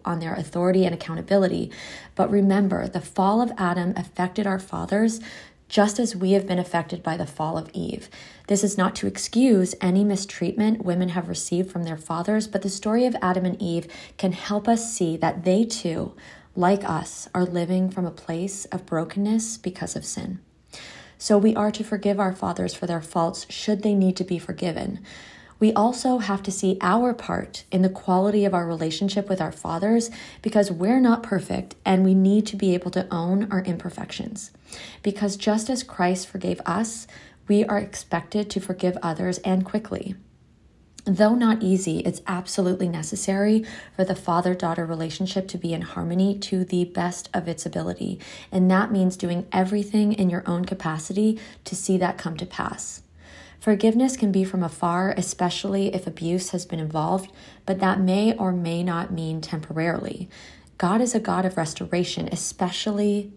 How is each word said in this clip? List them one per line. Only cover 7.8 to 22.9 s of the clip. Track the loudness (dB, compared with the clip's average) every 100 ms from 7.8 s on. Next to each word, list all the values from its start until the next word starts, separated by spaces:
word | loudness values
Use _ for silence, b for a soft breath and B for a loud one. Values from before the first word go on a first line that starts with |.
| -6 -8 -12 B B B B
This | 2
is | 2 2
not | 0 0
to | -4
excuse | -4 -2 4 6 6 4 0
any | 2 4
mistreatment | 4 0 -4 -4 -2 0 2 2
women | 0 0 0
have | -2 -4
received | -6 -2 -2 -2
from | -4
their | -6 -6
fathers, | -6 -4 0 0 0
but | -4
the | -4
story | -4 0 2 2
of | 2
Adam | 0 2 0
and | 0
Eve | -2 -2 -4 B B B
can | -2
help | -2 -4 -2 2
us | 0 0
see | -2 -2 0
that | -2 0
they | 2 4
too, | 2 -2 -4 -4 -6 -10 B B B
like | 0 2 2
us, | 0 -4 -4 -10 -6
are | -2
living | 0 0 0 0 0
from | -2
a | -6
place | -6 -8 -4 -4 -8 -8
of | -10
brokenness | -4 -4 -2 -2 0 0 -2 -6
because | -8 -8 -8 -8
of |
sin. | -8 -8 -8 -10 -12 _ _ B B B B B
So | 4 6
we | 6 4
are | 2
to | -2
forgive | -4 -2 0 0
our | 0
fathers | -2 -4 -2 -4
for | -4
their | -4